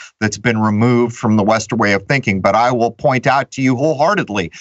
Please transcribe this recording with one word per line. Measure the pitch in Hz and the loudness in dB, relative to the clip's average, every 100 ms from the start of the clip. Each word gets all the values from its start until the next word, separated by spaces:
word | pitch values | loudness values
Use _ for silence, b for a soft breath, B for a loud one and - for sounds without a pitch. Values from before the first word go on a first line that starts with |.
| B - | B -6
that's | 107 104 | -4 -2
been | 117 110 | -2 0
removed | 110 104 120 120 120 117 | 0 2 2 2 0 -2
from | 113 107 | 0 2
the | |
Western | 101 110 110 117 | 2 0 -2 -2
way | 104 | 0
of | 98 98 | 0 0
thinking. | 139 113 98 | -2 0 -2
But | 98 107 | 0 2
I | 123 | 2
will | 123 117 | 0 -2
point | - 147 127 135 | -2 -2 0 0
out | 135 127 | 0 -2
to | - | -2
you | 131 123 | -2 0
wholeheartedly, | 156 135 165 202 117 101 82 B | -2 0 0 0 -2 -4 -6 B